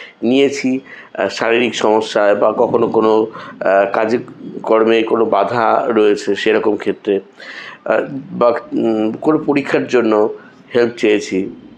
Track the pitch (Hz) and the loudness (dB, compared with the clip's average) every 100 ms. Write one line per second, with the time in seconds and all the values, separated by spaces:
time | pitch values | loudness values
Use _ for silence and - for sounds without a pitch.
0 | - - 113 131 139 139 131 131 - - | -20 -6 0 2 2 0 -2 -4 -6 -18
1 | - - 98 - 117 117 123 110 113 110 | -14 -6 -4 -2 0 0 0 0 2 2
2 | 110 113 104 104 110 107 117 117 113 110 | 0 0 2 2 2 2 0 0 0 2
3 | 110 110 110 - - - - 95 98 110 | 2 2 0 -6 -18 -6 2 2 2 0
4 | 110 120 123 - - - - 110 113 113 | 0 -2 -4 -14 -16 -12 0 2 4 4
5 | 110 117 110 101 101 120 110 110 - 110 | 2 0 2 2 0 0 2 2 2 2
6 | 104 101 - 98 110 107 104 101 - 95 | 2 2 -2 -2 0 2 0 -2 -4 -4
7 | - 98 - - - - - - - 110 | -2 -4 -4 -16 -18 -16 -18 -10 -2 -2
8 | - 139 139 120 120 117 - 131 113 110 | -2 -8 -10 0 2 0 -4 -2 0 0
9 | 110 110 151 156 156 143 135 151 127 123 | -2 -2 0 0 0 -2 0 -2 0 0
10 | 117 107 110 - - - - 120 120 113 | 2 2 0 -2 -16 -20 -4 0 0 0
11 | 113 107 - 95 98 - - | 0 0 0 -4 -4 -10 -20